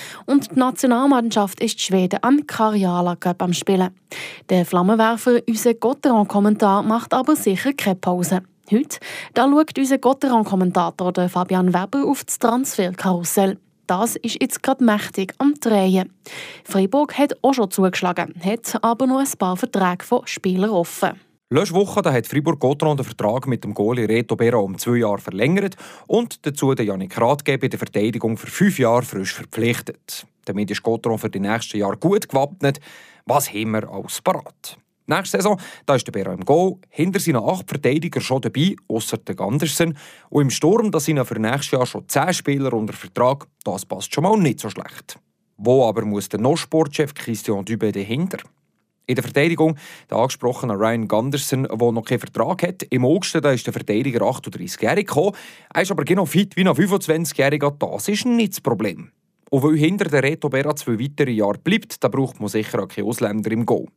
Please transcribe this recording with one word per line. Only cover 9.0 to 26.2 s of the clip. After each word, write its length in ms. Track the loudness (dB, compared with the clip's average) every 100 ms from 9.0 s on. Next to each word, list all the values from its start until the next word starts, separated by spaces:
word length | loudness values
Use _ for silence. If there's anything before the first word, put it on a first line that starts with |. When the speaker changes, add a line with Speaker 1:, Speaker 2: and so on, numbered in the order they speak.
| -14 -14 -6 0
Speaker 1:
da 120 | 4
schaut 300 | 4 2 0
unser 200 | 0 2
Gotteron-Kommentator, 1120 | 2 2 2 2 2 2 2 2 0 -2 -2
der 180 | 0 0
Fabian 440 | 0 0 2 2
Weber, 320 | 2 0 0 0
auf 180 | -2
das 160 | -4 -2
Transferkarussell. 1200 | 0 0 -2 -2 -2 -2 0 0 0 2 2 0 _ _ -4
Das 300 | -2 -2 -4
ist 260 | -6 -4
jetzt 220 | -4 -2
gerade 180 | -2 2
mächtig 520 | 4 2 -2 -6 -6 0
am 160 | 0 2
Drehen. 580 | 2 4 4 4 0 _ -20 -18 -16 -18
Freiburg 540 | -4 0 2 2 0 2
hat 180 | 0 2
auch 120 | 2
schon 160 | 2 0
zugeschlagen, 640 | 2 2 2 -2 -2 -6 -6
hat 400 | -4 -4 -4 -2
aber 260 | 0 2 2
noch 120 | 2
ein 180 | 0 -2
paar 200 | -2 -2
Verträge 480 | -2 0 0 -2 -2
von 160 | -2 -2
Spielern 440 | -4 -2 0 2
offen. 500 | 0 -2 -2 -4 -4 _ _ -2
Speaker 2:
Letzte 220 | 0 2 2
Woche, 260 | 2 2
da 100 | 2
hat 140 | 0 0
Fribourg 340 | -2 0 2
Gotron 380 | 0 2 0 0
den 60 |
Vertrag 420 | -4 -4 -2 0 -2
mit 180 | -4
dem 120 | -4 -2
Goalie 340 | 0 0 2
Reto 260 | 0 0 0
Berra 220 | 2 2
um 180 | 0 -2
zwei 160 | -2 0
Jahre 240 | 2 -2
verlängert 560 | -4 -2 2 2 0 -6 -18 -18 -2
und 360 | 0